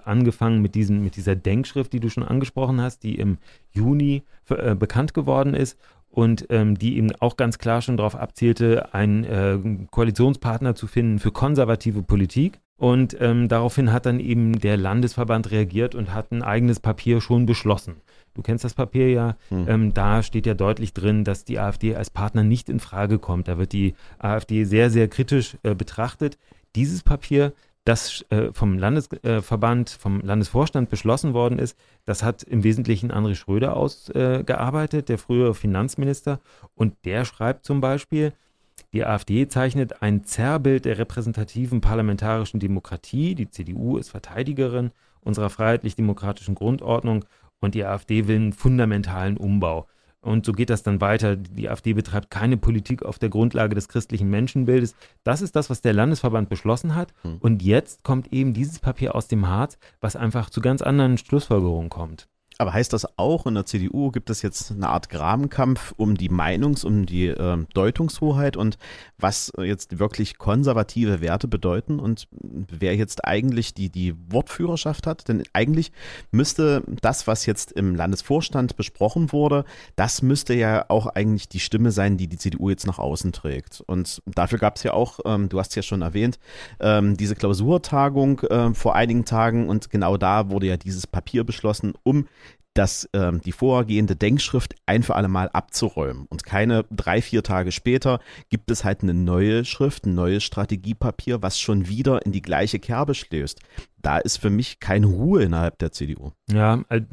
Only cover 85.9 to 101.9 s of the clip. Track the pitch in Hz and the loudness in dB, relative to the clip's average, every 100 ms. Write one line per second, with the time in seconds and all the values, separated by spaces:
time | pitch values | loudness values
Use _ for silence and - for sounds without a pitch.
85.9 | 101 85 95 117 127 - - - - 107 | -2 -2 0 -2 -2 -10 -20 -20 -4 2
86.9 | 107 101 98 101 107 101 98 110 175 - | 4 4 2 0 0 0 2 2 2 2
87.9 | 139 139 139 139 135 - 120 117 113 113 | 0 2 4 2 2 2 2 2 2 2
88.9 | 95 117 117 113 113 113 117 110 104 - | 4 4 2 0 2 2 2 0 -2 -2
89.9 | 104 90 98 95 104 101 98 95 90 95 | 0 2 2 2 2 2 0 0 -2 -4
90.9 | 92 - 101 - 120 113 113 110 107 107 | -8 -6 -8 -4 -2 -2 -2 -2 -2 -2
91.9 | - - 143 143 _ - - _ - 95 | -2 0 2 0 _ -20 -20 _ 0 0
92.9 | - - 101 90 85 90 85 131 127 113 | 0 -4 -2 0 0 -4 -2 2 2 2
93.9 | 107 107 90 104 139 - 131 - - - | 2 2 2 2 2 0 -2 -2 -6 0
94.9 | 104 123 - 98 92 92 - - - 110 | 0 2 0 0 0 -2 -4 -6 -4 -4
95.9 | - 71 64 67 80 - 101 113 113 110 | -2 -4 -6 -10 -12 -4 0 2 2 0
96.9 | 107 - 95 117 113 - 95 90 - - | -4 -2 0 0 -2 0 -2 -2 -4 0
97.9 | 127 135 123 - - - 110 - 113 101 | 0 2 -2 -4 -20 -6 -4 -2 -2 -2
98.9 | 98 95 87 87 87 101 113 120 - 139 | -2 0 0 2 2 2 2 -2 -2 -2
99.9 | 143 107 90 90 101 - - 101 101 95 | -2 -2 0 0 0 -2 -4 -4 -4 -6
100.9 | 113 123 - - 120 98 - - 104 90 | -4 -4 -4 -4 -4 -2 -4 0 0 0